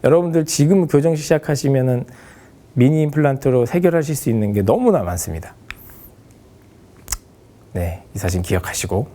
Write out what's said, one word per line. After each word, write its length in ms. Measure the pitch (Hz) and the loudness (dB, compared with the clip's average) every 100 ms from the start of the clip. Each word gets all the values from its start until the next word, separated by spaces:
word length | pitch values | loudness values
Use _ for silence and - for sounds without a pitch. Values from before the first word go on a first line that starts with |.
여러분들 400 | 127 165 175 165 | 4 2 2 -2
지금 420 | 156 - 147 196 165 | -2 0 4 4 4
교정 300 | 147 160 156 | 2 2 -2
시작하시면은 880 | 147 156 - 143 143 135 127 123 - - - - - _ _ | 0 -2 0 -2 0 0 0 -2 -6 -16 -20 -20 -20 _ _
미니 280 | - 127 156 | 2 2 4
임플란트로 640 | 151 147 147 135 139 127 120 | 0 0 0 0 0 2 2
해결하실 480 | 175 180 165 147 | 2 2 0 -2
수 160 | 147 - | -4 -2
있는 220 | 113 104 | 0 0
게 100 | 104 | 0
너무나 400 | 101 170 254 175 | 2 2 2 2
많습니다. 540 | 90 90 - 80 - - - - - - - - - - - - - - - - - - _ _ _ _ _ | -2 -6 -6 -10 -12 -20 -20 -20 -20 -20 -20 -20 -20 -20 -20 -20 -20 -20 -20 -20 -14 -14 _ _ _ _ _
네, 320 | 92 85 87 - | -6 -6 -6 -14
이 40 | 104 | -8
사진 240 | 90 90 | -4 -4
기억하시고 640 | 90 92 - - 95 95 139 | -2 -4 -4 -10 -4 -4 -6